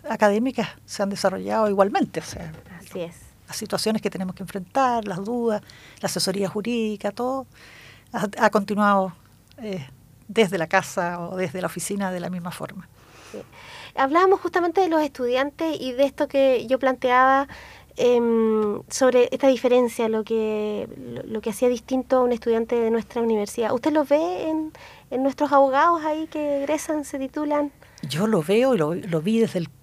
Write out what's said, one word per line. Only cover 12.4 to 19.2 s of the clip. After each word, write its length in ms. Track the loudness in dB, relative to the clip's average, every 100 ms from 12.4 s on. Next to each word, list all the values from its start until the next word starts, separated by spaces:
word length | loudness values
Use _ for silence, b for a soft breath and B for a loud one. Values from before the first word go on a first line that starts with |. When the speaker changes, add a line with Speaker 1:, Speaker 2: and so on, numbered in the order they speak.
| -8
Speaker 1:
forma. 360 | -10 -12 -12 -18 -20 B B B
Speaker 2:
Sí. 60 | -16 -18 B B B B
Hablábamos 460 | -2 2 4 6 4
justamente 400 | 2 0 2 2
de 80 | 2
los 120 | 2
estudiantes 760 | 0 -2 -2 0 -2 -2 -4 -2
y 140 | -4
de 100 | 0
esto 220 | 0 0 0
que 380 | 4 4 4 0
yo 100 | 0
planteaba, 680 | 2 0 2 6 6 4 0 B B B B 0
em, 840 | 4 4 4 4 4 2 0 -4 -8
sobre 400 | 2 4 4